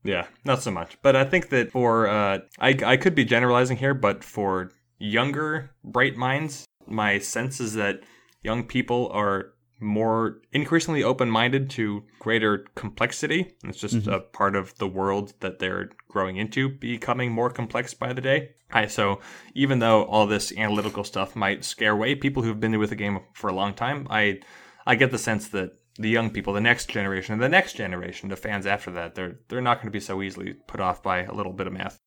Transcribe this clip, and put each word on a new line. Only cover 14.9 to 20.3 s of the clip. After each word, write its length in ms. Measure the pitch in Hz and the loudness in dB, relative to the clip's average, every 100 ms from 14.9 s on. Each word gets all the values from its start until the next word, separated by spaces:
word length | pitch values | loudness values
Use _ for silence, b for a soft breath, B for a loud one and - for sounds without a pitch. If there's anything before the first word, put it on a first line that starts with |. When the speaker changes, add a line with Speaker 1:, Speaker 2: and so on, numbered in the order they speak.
| 92 95 98 101 _ | -2 0 0 -2 _
Speaker 1:
that 180 | 95 92 | -10 -4
they're 300 | 92 92 95 - _ | -4 -4 -6 -12 _
growing 300 | 101 95 92 | -2 -2 -2
into, 320 | 107 131 135 | -4 -2 -2
becoming 600 | 135 120 117 - 123 123 | -2 -6 -6 -2 -2 -2
more 180 | 117 120 | 0 -2
complex 440 | 123 117 123 123 | -2 -6 -4 -6
by 200 | - 123 | -6 -6
the 80 | 127 | -4
day. 300 | 131 139 - _ _ | 0 0 -2 _ _
I, 160 | 120 107 | 0 0
so 320 | - 101 98 B B B | 0 0 0 B B B
even 260 | - 135 131 | -2 2 4
though 240 | 117 110 | 6 6
all 220 | - 107 | 6 4
this 260 | 107 | 4